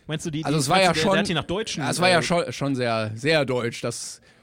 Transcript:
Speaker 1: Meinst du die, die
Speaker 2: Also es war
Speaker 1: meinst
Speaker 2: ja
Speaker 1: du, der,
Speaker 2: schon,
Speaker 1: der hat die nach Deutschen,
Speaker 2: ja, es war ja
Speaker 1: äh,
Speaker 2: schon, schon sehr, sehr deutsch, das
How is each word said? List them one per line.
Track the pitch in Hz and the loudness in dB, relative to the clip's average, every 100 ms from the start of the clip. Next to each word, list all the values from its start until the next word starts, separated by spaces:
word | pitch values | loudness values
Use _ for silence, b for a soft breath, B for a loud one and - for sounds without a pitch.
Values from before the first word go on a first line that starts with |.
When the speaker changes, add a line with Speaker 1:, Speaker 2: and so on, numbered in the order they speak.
| - | -10
Speaker 1:
Meinst | 156 175 | -8 -6
du | |
die, | 151 | -4
die | |
Speaker 2:
Also | 143 156 | -2 0
es | 135 | 2
war | 185 | 4
Speaker 1:
meinst | 185 | 4
Speaker 2:
ja | |
Speaker 1:
du, | |
der, | 160 | 4
Speaker 2:
schon, | 175 | 2
Speaker 1:
der | 190 | 2
hat | 202 | 2
die | |
nach | 160 | -2
Deutschen, | - 185 220 170 | -2 -4 -4 -4
Speaker 2:
ja, | 143 | -2
es | 156 | 2
war | 180 | 4
ja | 175 | 4
Speaker 1:
äh, | |
Speaker 2:
schon, | - 175 143 | 2 0 -2
schon | - 139 | -4 -4
sehr, | 127 120 113 107 | -2 0 0 -2
sehr | 110 139 160 135 | -2 0 2 2
deutsch, | 123 117 - | -2 -2 -4
das | 123 - - - b b | -6 -8 -10 -16 b b